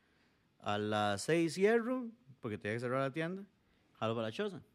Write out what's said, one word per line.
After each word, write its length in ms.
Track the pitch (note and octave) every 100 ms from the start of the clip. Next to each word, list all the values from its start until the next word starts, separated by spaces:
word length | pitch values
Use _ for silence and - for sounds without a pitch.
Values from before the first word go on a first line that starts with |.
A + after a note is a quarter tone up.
| _ _ _ _ _ _
a 180 | - G#2
las 460 | G#2+ G#2+ G#2 G2
seis 320 | - E3 E3
cierro, 520 | E3+ G3+ A#3 A3+ C4 A#3 - - -
porque 180 | A#2+ G#2
tenía 160 | G#2 A2+
que 40 |
cerrar 200 | B2 C3
la 100 | C3+
tienda, 320 | D3 D#3+ F#3+ G3+ _ _ _ _ _
jalo 140 | A2 A#2
para 100 | A2
la 40 |
choza. 280 | A2 G#3 E3 -